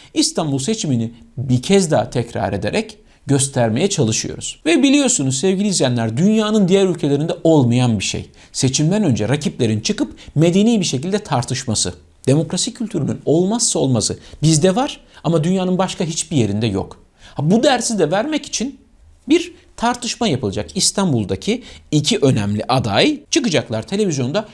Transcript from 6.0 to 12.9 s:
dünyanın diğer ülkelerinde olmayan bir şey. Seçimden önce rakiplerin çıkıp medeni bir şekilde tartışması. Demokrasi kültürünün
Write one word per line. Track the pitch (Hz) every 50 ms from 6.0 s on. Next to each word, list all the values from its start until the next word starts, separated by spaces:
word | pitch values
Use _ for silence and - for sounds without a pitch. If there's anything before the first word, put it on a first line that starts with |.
| 113 110 110
dünyanın | 131 180 214 220 220 214 214 220 214 190 165
diğer | 196 196 196
ülkelerinde | 185 170 - 165 143 143 143 156 185 - - -
olmayan | 165 160 147 123 117 120 127 127 123 110 95
bir | -
şey. | - - 85 90 - - - - -
Seçimden | - - 135 131 135 - 151 165 202 214
önce | 208 147 113 98 104 107
rakiplerin | 143 147 - 175 - - - 107 110 104
çıkıp | - - 214 - - - - - - - -
medeni | 139 165 175 170 196 214 240 233 202
bir | 160
şekilde | - 139 127 156 185 208 202
tartışması. | - - 151 120 117 - 127 - - 120 107 - - 90 - - - _ _ _ -
Demokrasi | 127 139 160 170 - 185 180 - 233 -
kültürünün | - 220 202